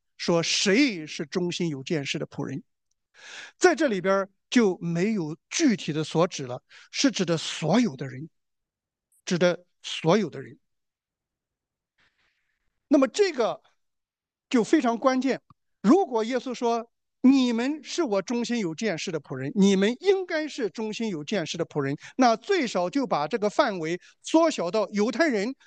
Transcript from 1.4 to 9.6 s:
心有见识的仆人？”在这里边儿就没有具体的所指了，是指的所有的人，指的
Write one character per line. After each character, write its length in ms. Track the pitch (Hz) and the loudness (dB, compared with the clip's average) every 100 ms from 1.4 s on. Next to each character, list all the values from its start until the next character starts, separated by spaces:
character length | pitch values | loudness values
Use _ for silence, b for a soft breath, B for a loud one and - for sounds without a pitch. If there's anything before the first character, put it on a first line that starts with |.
| 175 | -2
心 160 | - 170 | -2 -4
有 140 | 135 | -4
见 220 | 135 160 | -4 -4
识 140 | 139 156 | -4 -6
的 80 | 147 | -8
仆 160 | - | -8
人？” 200 | - 135 - _ _ _ _ B B B B B | -8 -8 -12 _ _ _ _ B B B B B
在 160 | 370 | 4
这 140 | 277 302 | 4 2
里 120 | 196 | 0
边 140 | 180 | 0
儿 160 | 196 190 _ - | 0 -2 _ -2
就 300 | 247 214 175 | 4 4 2
没 360 | 170 170 202 | -2 -2 0
有 220 | 220 151 156 - | -2 -4 -10 -8
具 260 | - 311 190 | 0 2 2
体 160 | - | -2
的 120 | 151 | -6
所 200 | 156 160 185 | -2 0 0
指 160 | - | -2
了， 180 | 127 127 _ B B | -10 -12 _ B B
是 180 | - 277 | 0 0
指 140 | 196 | 0
的 120 | 175 165 | -2 -2
所 440 | - - 156 208 | -4 -4 2 2
有 160 | 220 131 | 2 -2
的 100 | 139 | -12
人， 240 | 127 - _ _ _ _ _ _ _ _ _ | -12 -14 _ _ _ _ _ _ _ _ _
指 120 | - 175 | -4 2
的 300 | 180 170 | 2 0